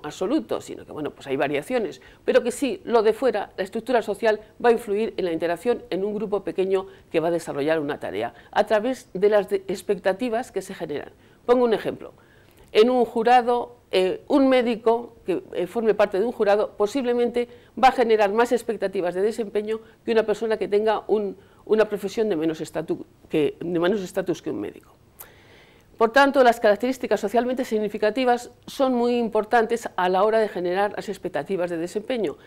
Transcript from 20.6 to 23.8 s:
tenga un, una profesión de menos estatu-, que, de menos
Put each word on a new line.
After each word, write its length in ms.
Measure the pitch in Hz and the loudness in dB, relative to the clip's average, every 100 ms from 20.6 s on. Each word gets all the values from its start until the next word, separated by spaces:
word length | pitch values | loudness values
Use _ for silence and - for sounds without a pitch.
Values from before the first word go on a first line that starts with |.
| 185 | 0
tenga 360 | 208 220 208 - | 2 2 0 0
un, 300 | 214 202 185 - _ | -2 -2 -8 -18 _
una 240 | - 214 208 | 0 2 2
profesión 400 | 202 196 233 214 | -2 -4 -2 0
de 80 | 170 | 0
menos 240 | 160 156 | -2 -4
estatu-, 440 | 156 160 160 175 - _ - | -6 -6 -6 -6 -10 _ -4
que, 280 | 156 143 - | 0 0 -2
de 180 | 165 | -4
menos 220 | 175 | 0